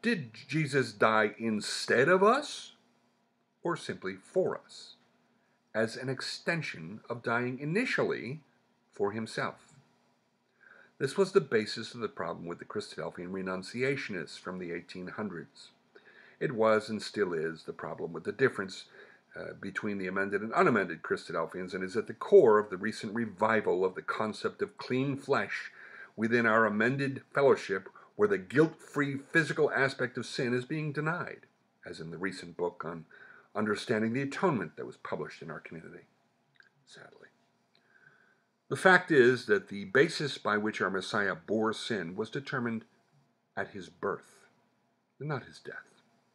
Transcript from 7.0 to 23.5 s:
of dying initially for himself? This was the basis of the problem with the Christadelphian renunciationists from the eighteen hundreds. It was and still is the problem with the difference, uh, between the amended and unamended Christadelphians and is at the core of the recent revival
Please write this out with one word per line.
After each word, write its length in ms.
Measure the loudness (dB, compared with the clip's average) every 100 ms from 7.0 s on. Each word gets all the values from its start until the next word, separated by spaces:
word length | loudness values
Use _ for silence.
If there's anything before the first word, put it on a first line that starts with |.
| -10
of 140 | -6
dying 360 | -2 0 -2 -4
initially 800 | -2 -2 0 0 0 0 -6 -10 _ _ _ _ _
for 200 | -2 -2
himself? 500 | -2 -6 -4 -6 -6 _ -20 _ _ _ _ _ _ _ _ -20 -20 -20 _
This 180 | -4 0
was 160 | 4
the 80 | 4
basis 520 | 4 0 0 -6 -10
of 60 | -8
the 80 | -8
problem 380 | -6 -6 -6 -8
with 140 | -10
the 40 |
Christadelphian 680 | -8 -8 -8 -10 -10 -8 -8
renunciationists 1080 | -6 -6 -6 -6 -4 -2 -2 -6 -8 -8 -10
from 200 | -10 -8
the 140 | -8
eighteen 360 | -8 -10 -12 -12
hundreds. 600 | -8 -8 -8 -14 -20 -20 _ _ -20 -20 -20 -20 _
It 140 | -4
was 360 | 2 4 4 2
and 140 | -8
still 300 | -6 -2 0
is 320 | 0 -4 -6
the 80 | -12
problem 400 | -10 -10 -8 -8
with 120 | -6
the 80 | -8
difference, 520 | 2 2 2 -8 -10 -18 -20 -20 -20 _ -14
uh, 180 | -14 -10
between 380 | -8 -6 -4 -4
the 80 | -4
amended 360 | -2 -2 -2
and 100 | -2
unamended 500 | 4 4 4 0 -4
Christadelphians 720 | -4 -4 -2 -4 -4 -6 -8
and 80 | -6
is 140 | -4 -4
at 100 | -6
the 80 |
core 440 | -10 8 10 10 6
of 120 | 4
the 60 | -4
recent 360 | -6 -6 -6
revival 680 | -4 -6 -2 2